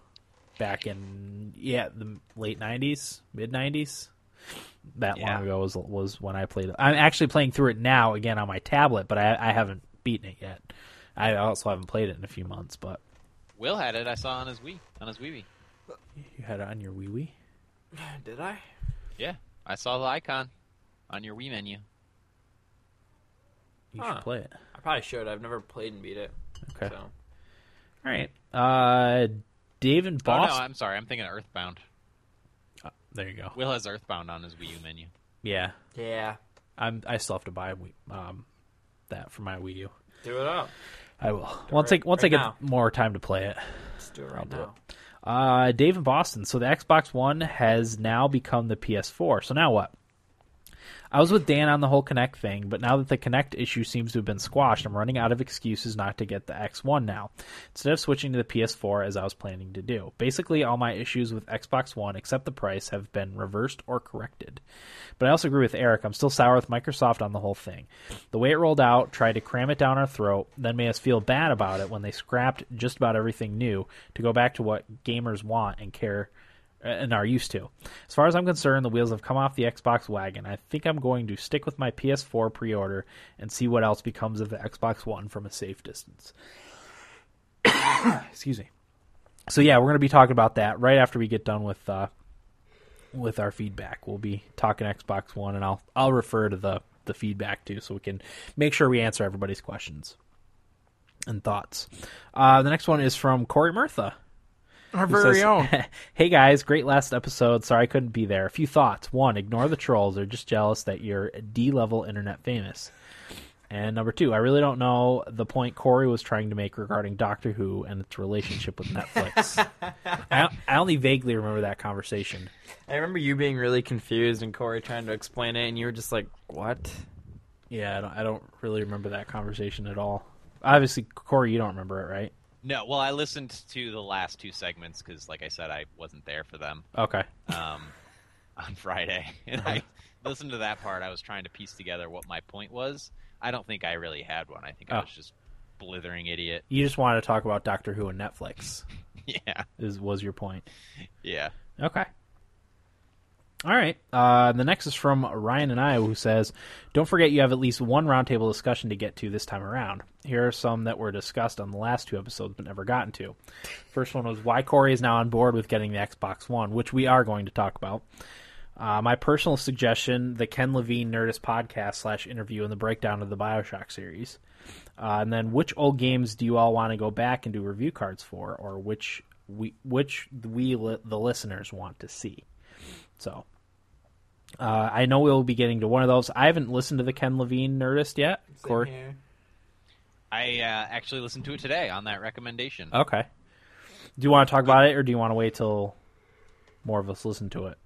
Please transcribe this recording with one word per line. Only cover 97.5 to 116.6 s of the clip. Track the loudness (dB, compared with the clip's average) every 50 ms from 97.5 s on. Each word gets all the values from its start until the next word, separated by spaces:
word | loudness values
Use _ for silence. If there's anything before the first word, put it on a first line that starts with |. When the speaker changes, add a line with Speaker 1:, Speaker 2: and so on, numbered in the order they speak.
| -8 -8 -8
Speaker 1:
too, | -10 -12 -12
so | -10 -10 -12
we | -10
can | -8 -8 -10 -10 -12 -16 -18 -18 -18 -10 -2
make | 0 0 2 4
sure | 4 6 6
we | 6 6
answer | 4 2 0 0 -2
everybody's | -2 -2 -4 -4 -6 -6 -6
questions | -8 -10 -12 -12 -12 -12 -14 -14 -16 -16 -18 _ _ _ _ _ _ _ _ _ _ _ _ _ _ _ _ _ _ _ _ -14 -10 -8
and | -8 -6 -4
thoughts. | -4 -4 -4 -6 -10 -12 -14 -14 -14 -16 -18 -18 -18 -18 -18 -20 -8 0
Uh, | 6 8 10 10 8
the | 8 6
next | 2 0 2 2
one | 2 2
is | 2 2 0
from | 2 2 2 4 2 2 2
Corey | 4 4 4 4 4
Murtha, | 2 -2 -2 0 -2 -4 -4 -4 -10 -16 -20 -20 -20 _ _ _ _ _ _ _ -20 -16 -6 -2
Speaker 4:
Our | 0 2 4
Speaker 1:
who | 6
Speaker 4:
very | 6 6 6 6
Speaker 1:
says, | 6 6
Speaker 4:
own. | 6 6 6 4 4 2 0 0 -2 -10
Speaker 1:
<laughs> | -18 -20 -4 2
"Hey | 4 4 8
guys, | 10 10 12 12 10 8 6
great | 4 2 2 4
last | 6 4 4 4 4 0
episode. | -2 -2 -2 0 2 4 4 4 4 4
Sorry | 4 4 4 6
I | 4
couldn't | 4 2 0 0 -2
be | -2 0 0
there. | 0 0 0
A | -2
few | -2 -2 -2 2
thoughts. | 6 6 6 6 4 0 -6 -4
One, | 0 2 4 4 4
ignore | 2 -2 -2 0 0 2 2
the | 0
trolls. | 0 0 2 4 4 4 4 2
They're | 0 -4 -4
just | -6 -8 -6 -2
jealous | 0 2 4 2 2 0 -2
that | -4 -6 -4
you're | -4 -4 -4 -4 -4 -4
D-level | -6 -10 -12 -6 -2 0 2 2 4 2 2 2 0 -2 -2
internet | -4 -6 -6 -6 -6 -8 -8 -6
famous. | -6 -4 -4 -6 -8 -10 -14 -16 -18 -18 -20 -20 -20 -20 -20 -18 -18 -18 -18 -18 -20 -20 _ _ -12
And | -8 -6 -4 -2 -2
number | -2 -2 -2
two, | 0 2 2 4 4
I | 4
really | 6 6 6 6
don't | 6 4 4 2
know | 2 2 4 4 4 4 4 2 0 -4
the | -6 -6 -4
point | -2 -2 -2 -2 -2 -2
Corey | 0 2 4 6 6 6 4
was | 2 0 -2
trying | -2 -2 -2 -2 -2
to | -4
make | -4